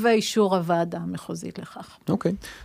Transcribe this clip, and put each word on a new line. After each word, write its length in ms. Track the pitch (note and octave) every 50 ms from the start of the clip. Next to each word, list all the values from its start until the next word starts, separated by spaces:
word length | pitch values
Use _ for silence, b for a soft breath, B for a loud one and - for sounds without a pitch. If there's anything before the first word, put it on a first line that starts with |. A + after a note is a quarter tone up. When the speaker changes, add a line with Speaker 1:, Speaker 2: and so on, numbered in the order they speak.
| G#3+
Speaker 1:
ואישור 540 | A#3+ A3+ A3+ G#3 - - A3+ G#3 F#3+ G3
הוועדה 420 | F#3 E3+ E3 F3 E3+ E3+ E3+ F3 E3+
המחוזית 600 | E3+ F3 F3+ - - - E3+ E3+ - F3 - -
לכך. 380 | F3 - - - - - - - _ -
Speaker 2:
אוקיי. 240 | G3 G#3+ - E3+ G3 - B B B B B